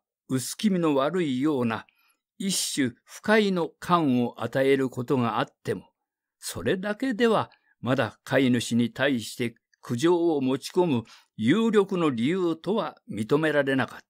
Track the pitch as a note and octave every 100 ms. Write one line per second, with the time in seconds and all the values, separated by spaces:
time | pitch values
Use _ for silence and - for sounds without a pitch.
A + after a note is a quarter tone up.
0 | _ _ - C3 B2+ - G#3+ F#3 D#3+ C#3
1 | C#3+ F#3 D#3+ B2+ D3+ C#3 A#2+ G#2+ - _
2 | _ _ _ - F#3+ - - - B2+ -
3 | _ - - G#3+ G3+ F3+ D#3+ - - F3
4 | D3+ B2 A#2 - A2+ C#3 C3+ C#3 C3 B2+
5 | B2 C#3 A#2 A2 C#3 _ - G2+ - _
6 | _ _ _ _ - F#2+ G2+ F#3+ G#3 G#3
7 | C4+ G#3 A#3 F#3+ A#2 _ _ _ A#2 C3+
8 | A2 - - C3 C3 B2 - A#2 A#2 -
9 | C#3 B2 G#2+ - A#2+ - _ _ - A#2+
10 | E3 F3 E3+ D3 C3 C3+ - F3+ F3+ B2
11 | - - _ - A2 G3 A3+ G#3+ G3 F#3
12 | D#3+ A#2 B2+ F#3 F3 D#3+ E3 G#3+ D#3 -
13 | - G2+ A2 D3 D#3 D3 C3+ C3+ A2+ -